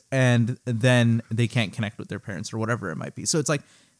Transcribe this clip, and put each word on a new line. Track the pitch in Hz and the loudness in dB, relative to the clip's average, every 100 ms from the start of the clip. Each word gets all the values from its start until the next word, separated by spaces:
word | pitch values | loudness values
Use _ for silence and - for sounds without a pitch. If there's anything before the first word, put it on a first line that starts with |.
| - | -2
and | 131 127 120 117 123 127 | 2 4 4 2 -2 -4
then | 117 127 123 117 117 - | 2 4 6 4 2 0
they | 113 117 | -2 0
can't | 123 95 | 0 -2
connect | 107 107 - | -4 -6 -8
with | - | -10
their | 101 | -10
parents | - 87 - | -8 -10 -8
or | 110 | -4
whatever | 110 117 92 | -2 -2 -4
it | 78 | -8
might | 73 | -10
be. | - - | -8 -2
So | 160 | 0
it's | 143 | 0
like | 143 - _ _ | -2 -6 _ _